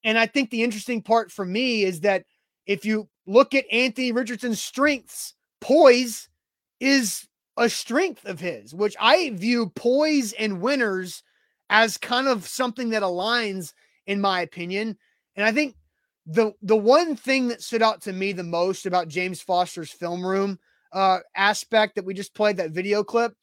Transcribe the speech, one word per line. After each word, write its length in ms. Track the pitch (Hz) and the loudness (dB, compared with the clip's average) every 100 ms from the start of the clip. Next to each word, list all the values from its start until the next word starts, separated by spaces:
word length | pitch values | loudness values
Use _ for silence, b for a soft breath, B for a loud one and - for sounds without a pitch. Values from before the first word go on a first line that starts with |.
And 160 | 226 226 | 0 2
I 60 | 226 | 2
think 240 | 285 254 | 0 -2
the 140 | 233 | -2
interesting 380 | 233 208 - 233 | -2 -2 -6 -6
part 300 | - 226 220 | 0 0 0
for 140 | - 185 | -8 -6
me 380 | 196 254 226 | -2 -2 0
is 180 | 190 170 | -2 0
that 240 | 196 190 - _ _ _ - | 0 0 -4 _ _ _ -6
if 180 | 202 | -4
you 240 | 208 214 214 _ - | -2 -4 -4 _ 4
look 300 | 214 269 269 | 4 6 2
at 160 | 262 | 0
Anthony 400 | 226 254 240 254 | 0 0 -2 -2
Richardson's 500 | 233 233 240 247 220 | -2 -4 -6 -6 -6
strengths, 760 | - - 294 277 - - - _ _ _ | -6 0 0 0 -6 -14 -14 _ _ _
poise 680 | - 294 302 247 247 214 - _ _ _ _ _ | 2 8 10 8 2 -8 -16 _ _ _ _ _
is 460 | 262 277 220 - - _ _ - | 2 2 2 -6 -12 _ _ 0
a 140 | 233 | 0
strength 560 | - - 240 370 262 202 | 0 -4 -2 -2 -4 -12
of 160 | 175 | -8
his, 340 | 175 123 104 160 | -8 -10 -14 -4
which 220 | 208 208 | -4 0
I 300 | 220 320 320 | 4 4 2
view 400 | 196 208 240 214 | -4 -2 0 -2
poise 640 | - 233 262 311 302 226 | -2 0 2 4 2 -2
and 260 | 208 214 190 | -4 -4 -2
winners 640 | 214 285 220 190 185 - _ _ _ _ _ | -2 -2 -2 -4 -8 -14 _ _ _ _ _
as 280 | 208 226 - | 2 2 -2
kind 300 | - 240 269 | -4 -2 0
of 180 | 233 - | -2 -4
something 440 | - 254 233 240 | -4 -4 -4 -4
that 140 | 220 | -2
aligns, 720 | 196 175 202 240 220 190 160 _ _ _ - | -2 -2 -2 -2 -2 -6 -10 _ _ _ -6
in 160 | 202 | -2
my 200 | 196 185 | 0 0
opinion. 560 | 170 - 175 190 220 208 _ _ _ - | -4 -8 -8 -6 -6 -10 _ _ _ -2
And 100 | 208 | 0
I 60 | |
think 240 | 226 302 - _ _ _ _ - | 2 -2 -6 _ _ _ _ -4
the, 280 | 160 220 - | 0 0 -2
the 160 | 202 220 | 2 2
one 400 | 208 285 339 262 | 6 4 4 -4
thing 320 | - 262 247 | -2 0 0
that 120 | 226 | -4
stood 200 | - 226 | -6 2
out 200 | 220 214 | 2 2
to 100 | - | -8
me 180 | 185 196 | -6 -4
the 120 | 185 | -4
most 420 | 170 170 180 185 190 | -4 -2 -2 -2 -2
about 240 | 180 165 | -2 -2
James 320 | 151 185 175 | -4 -6 -8
Foster's 500 | - 180 180 - 156 | -2 0 0 -4 -14
film 340 | - 170 175 185 | -10 -8 -6 -2
room, 340 | 190 196 185 _ _ _ | -2 -2 -6 _ _ _
uh, 260 | 185 190 185 - - | 0 2 2 -2 0
aspect 600 | 202 214 - 220 214 - | 2 2 0 2 2 -2
that 100 | 185 | -8
we 80 | |
just 200 | 190 196 | -10 -12
played, 240 | - 214 190 | 0 0 0
that 140 | 165 | -4
video 320 | 160 190 202 | -4 -2 0
clip 300 | 202 233 233 _ | 0 0 0 _